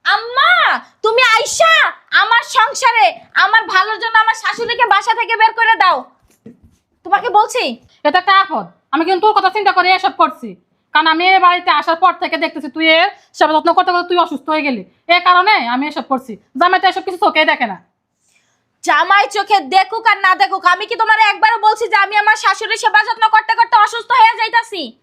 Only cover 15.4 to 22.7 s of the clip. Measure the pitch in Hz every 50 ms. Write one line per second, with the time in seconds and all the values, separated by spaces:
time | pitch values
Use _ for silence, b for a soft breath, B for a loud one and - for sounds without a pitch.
15.4 | 370 415 427 381 262 233 240 262 277 302 294 320 247 - 269 247 262 - 214 190
16.4 | _ _ - 262 339 359 381 370 - 381 349 381 370 392 370 349 415 330 - 311
17.4 | 311 320 302 - 269 214 190 175 _ _ _ _ _ _ _ _ _ _ _ _
18.4 | _ _ _ _ _ _ _ _ - 349 320 294 330 359 392 403 415 - - 415
19.4 | 392 403 427 392 302 254 359 381 381 381 427 453 440 453 415 392 392 370 370 -
20.4 | 392 370 370 381 381 359 359 359 415 415 466 381 440 427 440 427 440 415 403 359
21.4 | 339 427 466 427 403 427 427 440 466 392 427 403 392 381 415 415 415 427 440 427
22.4 | - - 392 - 440 427